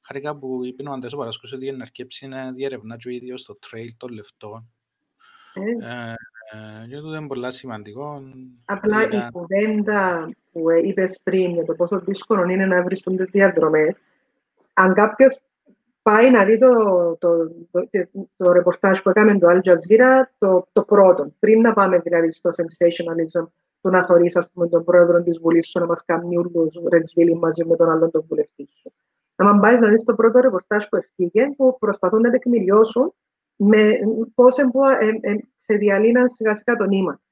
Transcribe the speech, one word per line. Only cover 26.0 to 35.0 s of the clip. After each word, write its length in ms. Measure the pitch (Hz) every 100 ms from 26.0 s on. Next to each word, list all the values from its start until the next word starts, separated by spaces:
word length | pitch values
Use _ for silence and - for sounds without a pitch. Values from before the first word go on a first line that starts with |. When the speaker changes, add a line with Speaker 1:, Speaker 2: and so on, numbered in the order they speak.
| -
Speaker 2:
κάνει 320 | 165 175 175
όλους 420 | 175 170 160 165 165
ρεζίλι 460 | 170 160 175 170 165
μαζί 300 | 165 160 165
με 100 | 170
τον 140 | 165
άλλον 220 | 160 165
τον 140 | 160 160
βουλευτή 400 | 151 147 - 143
σου. 260 | _ - _ _ _ _ -
Άμα 180 | 190 208
πάει 200 | 208 240
να 100 | 220
δεις 140 | 226
το 120 | 233 214
πρώτο 240 | 226 240
ρεπορτάζ 440 | 254 185 _ 208
που 120 | 208 196
ευκήγε, 520 | - - 175 214 277 277
που 200 | 262 254
προσπαθούν 420 | 202 196 180 220
να 80 | 240
τεκμηριώσουν 840 | 247 247 240 185 208 220 233 320 _ _ _ _ _
με, 440 | 202 214 214 214 208 220 226 -
πώς 220 | 254 254
εμπο-, 320 | 262 254 269
ε, 300 | 262